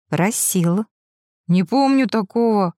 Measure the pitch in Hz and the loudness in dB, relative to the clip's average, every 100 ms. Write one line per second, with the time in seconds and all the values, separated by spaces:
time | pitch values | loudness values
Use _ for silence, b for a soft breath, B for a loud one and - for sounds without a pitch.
0 | - 151 190 - - 185 170 185 220 _ | -6 -2 -2 -2 -2 0 0 0 -4 _
1 | _ _ _ _ - 180 165 269 269 269 | _ _ _ _ -2 0 0 0 2 2
2 | 247 220 190 233 233 208 180 | 0 -2 -4 -2 0 0 -2